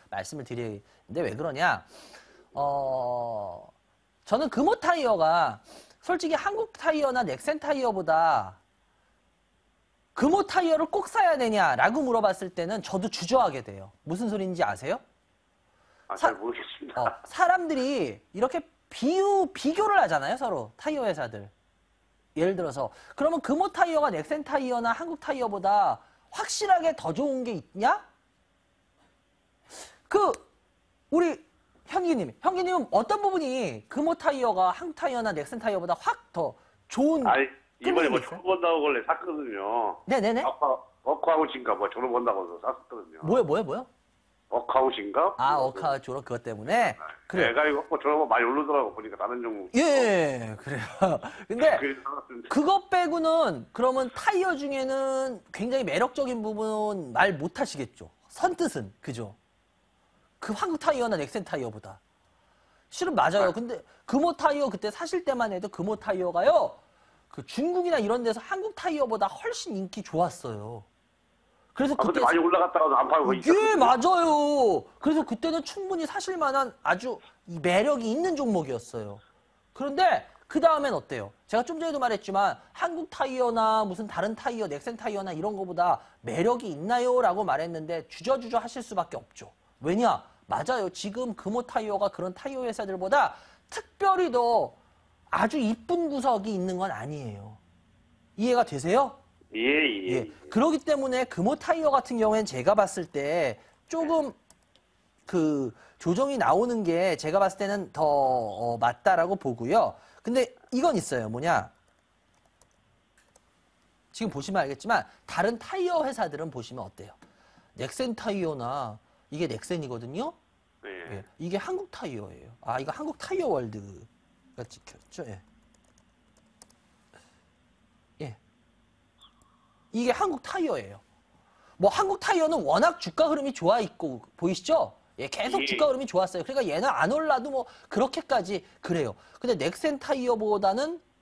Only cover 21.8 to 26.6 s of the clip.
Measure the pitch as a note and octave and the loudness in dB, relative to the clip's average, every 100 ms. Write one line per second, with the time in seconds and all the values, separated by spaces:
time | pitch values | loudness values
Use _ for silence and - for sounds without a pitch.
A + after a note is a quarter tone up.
21.8 | _ _ _ _ _ D3+ F3 F#3 D#3+ C3 | _ _ _ _ _ 0 0 0 -4 -4
22.8 | A#2+ - - - D4+ E4 - D4 F#4+ - | -6 -8 -14 -2 0 0 0 0 0 2
23.8 | F4 D#4 D4 D#3+ D3+ D4+ C4+ C4 B3+ A#3+ | 2 4 2 0 -2 -6 -2 -2 0 0
24.8 | A#3 A#3 E4+ D4+ - C#4 A#3 G3+ F#3+ G3+ | 0 -2 -6 -8 -6 -4 -2 0 2 4
25.8 | F3 A2 _ _ _ - - - | 4 0 _ _ _ -8 -6 -2